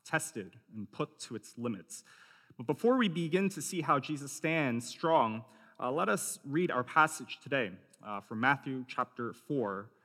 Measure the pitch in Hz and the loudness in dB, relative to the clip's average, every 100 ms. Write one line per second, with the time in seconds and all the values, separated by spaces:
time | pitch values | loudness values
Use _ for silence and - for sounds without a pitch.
0 | - 156 - 113 95 - _ 110 101 - | -4 -2 -2 -6 -10 -14 _ -12 -10 -6
1 | 147 - - 110 - - 120 98 - - | -6 -6 -12 -10 -12 -6 -4 -4 -8 -16
2 | - - - - _ - 120 143 233 254 | -18 -20 -20 -20 _ -8 -4 2 4 6
3 | 208 160 165 180 196 180 - 180 151 143 | 4 2 0 2 2 0 -4 -2 2 2
4 | 131 147 143 - 160 160 139 117 117 - | 2 -6 -6 -4 0 2 2 0 -4 -2
5 | 165 160 113 113 113 - - - 123 147 | 4 4 4 -2 -10 -20 -20 -6 -4 0
6 | 202 202 - - 143 151 175 123 123 160 | 0 0 -2 -8 -4 0 0 0 2 4
7 | 156 - 120 - 123 139 104 92 - _ | 4 2 -10 -12 -4 -2 -2 -6 -20 _
8 | 107 101 - 110 127 139 143 131 123 - | -10 -10 -6 0 2 2 0 -6 -6 -4
9 | 123 - 117 - - 143 104 98 110 _ | -4 -4 -8 -8 -4 -2 0 -2 -8 _